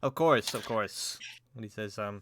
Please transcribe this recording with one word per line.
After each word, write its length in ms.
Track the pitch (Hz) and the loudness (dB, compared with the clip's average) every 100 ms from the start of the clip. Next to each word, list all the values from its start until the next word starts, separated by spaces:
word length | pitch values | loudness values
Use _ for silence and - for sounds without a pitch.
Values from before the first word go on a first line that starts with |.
Of 140 | 139 135 | -2 4
course, 380 | 160 135 - | 6 6 4
of 120 | 120 - | -4 -2
course. 540 | 113 101 - - - - - _ 120 | 0 0 -4 -6 -8 -12 -18 _ -12
And 80 | |
he 60 | 110 | -12
says, 280 | - 107 98 | -6 -6 -4
um 240 | 104 101 | -6 -6